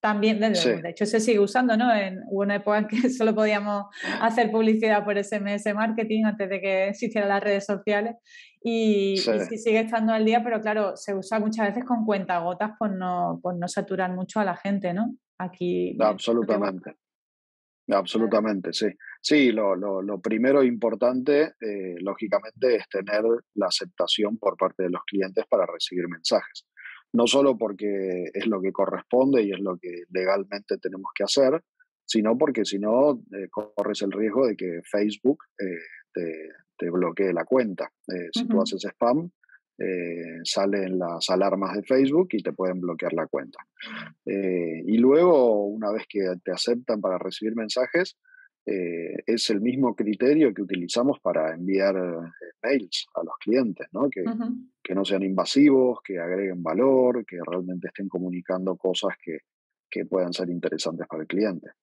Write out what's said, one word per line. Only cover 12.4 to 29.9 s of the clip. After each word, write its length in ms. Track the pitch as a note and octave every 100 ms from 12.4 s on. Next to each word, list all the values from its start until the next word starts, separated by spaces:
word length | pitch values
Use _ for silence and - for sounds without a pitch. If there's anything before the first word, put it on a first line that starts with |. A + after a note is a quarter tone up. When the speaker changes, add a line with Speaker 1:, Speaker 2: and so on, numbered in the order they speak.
| E3+ F3+ G#3+ G#3+
Speaker 1:
por 160 | A3
no, 460 | F#3 F#3 F3+ F3 E3+
por 140 | F3+ F3
no 100 | F3
saturar 460 | G3+ F#3+ F#3+ F#3
mucho 280 | F#3 F3+ G#3+
a 40 |
la 120 | G3 F3
gente, 360 | G3 G3+ F#3+
¿no? 240 | F3 A#3+ - _ _
Aquí, 540 | F3+ - F3+ F3+ -
en 20 |
el 80 | -
Speaker 2:
Absolutamente. 960 | G#2+ G2 - A#2 G#2 G#2+ G2+ F#2 - - _ _ _ _ _ _ _ _ -
Absolutamente, 880 | G2 F#2 A2+ A2+ A2 A2 G2+ F2+
sí. 140 | - G#2+ - - -
Sí, 320 | - D3+ C3
lo, 240 | A2 G2+ F#2
lo, 240 | G2+ F#2+
lo 180 | G2 G2
primero 440 | G#2 A2 B2+ C#3
importante, 880 | C3 A#2 A#2 G#2+ A#2+ B2+ C3 C#3+ D#3 _
eh, 360 | A2 G2+ F#2 E2+
lógicamente, 760 | F#2+ G2 G#2+ G2+ G#2+ A2+ B2+ A2+
es 120 | -
tener 340 | G2 G2 G#2 A2+ A#2 _
la 120 | - F#2+
aceptación 720 | - F#2 - F2 - G#2 A2
por 180 | G2+ -
parte 280 | F#2+ -
de 60 | F#2
los 120 | F2+
clientes 400 | - G2+ F#2 F#2 -
para 160 | A2 E2+
recibir 420 | E2+ - F2+ F2
mensajes. 580 | E2 - - - - _ _ - - _
No 120 | A#2 A#2
solo 300 | C3 C#3 A#2
porque 680 | A2 G2 G#2 G2 F#2+ F2+ F2
es 120 | G2+ G#2
lo 140 | G2+
que 120 | F#2+
corresponde 680 | F#2+ F#2+ F#2+ - B2 C3+ C3+
y 80 | G2+
es 80 | F#2
lo 180 | G2+ F2+
que 240 | F2+